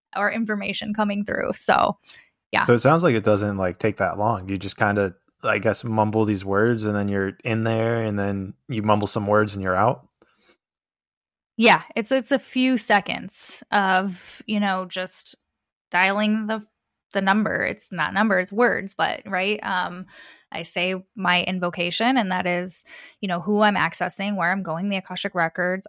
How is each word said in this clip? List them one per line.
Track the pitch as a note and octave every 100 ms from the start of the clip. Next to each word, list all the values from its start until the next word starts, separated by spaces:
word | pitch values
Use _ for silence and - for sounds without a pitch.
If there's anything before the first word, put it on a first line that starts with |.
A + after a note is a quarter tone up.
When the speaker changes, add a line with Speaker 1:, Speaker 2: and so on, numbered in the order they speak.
| _ F#3+
Speaker 1:
or | G3+
information | A3+ A3 G#3 G3 G3 G#3+
coming | G#3 G#3 G3+ G#3
through. | - - -
So, | - - - - - - _ _ _
yeah. | - -
Speaker 2:
So |
it | A#2+
sounds | C3 E3
like | E3+ A2+
it |
doesn't, | G#2+ G2+ G#2 G2
like, | F#2 E2+
take | A2 -
that | F#2 F2+
long. | G#2+ G2+ F#2+
You | G2
just | F#2+ -
kinda | G#2 G2+ F#2+ - _ _
I | A2+ G#2
guess, | G#2+ G2
mumble | A#2+ A2 G#2+ A2 G#2+
these | G2 F#2+
words, | G2 A#2 A2+
and | G#2+ G#2
then | G2+
you're | G2 G2 -
in | B2 A2+
there, | A2+ A2+ A2+ A#2
and | A2 G#2
then | G2+ G2 F#2+ - -
you | A2+
mumble | G#2+ G#2 G#2
some | A2 G2+
words | G#2 G#2+
and | G2+
you're | F#2+ F#2
out? | A2 - _ _ _ _ _ _ _ _ _ _ _ _ _ _ _ -
Speaker 1:
Yeah, | A3+ E3 - A#3
it's, | A3
it's | C4+ -
a | C#4
few | - B3+ B3+ B3
seconds | - G3+ - - F#3+ - - - -
of, | G3+ F#3+ F#3 G3 F3+ - - -
you | G#3+
know, | G3+ F#3 F3+
just | F#3 F#3 - - - _ _ _ _ _
dialing | F3 F#3+ G3+ G#3+ G#3+ G#3+
the | A3 G#3+ _ _ _ _
the | G3
number. | F#3+ G#3 G#3 F2+
It's | G2+ - -
not | F3 D3+
number, | G3 A3 F#3
it's | F3+
words, | G3+ A#3+ - G3
but, | - - - -
right? | F#3 G3 G#3+
Um, | - F#3 F3+ F3 F#3 - - - _
I | -
say | E3+ F3+ F#3 F#3 - G#3
my | F3+ F3+
invocation, | - F#3 F3 F3 F3 F3 A#3 C4+
and | F#3
that | F#3 F3+
is, | F3 F3+ - - - - _
you | F#3+
know, | F3
who | G3+ G#3
I'm | G#3 F#3+
accessing, | E3 - F3+ - G3+ G3+
where | E3+
I'm | G3
going, | E3+ E3 G3+
the | F#3+
Akashic | - F#3 G3+
Records. | F3+ E3 - F3+ F#3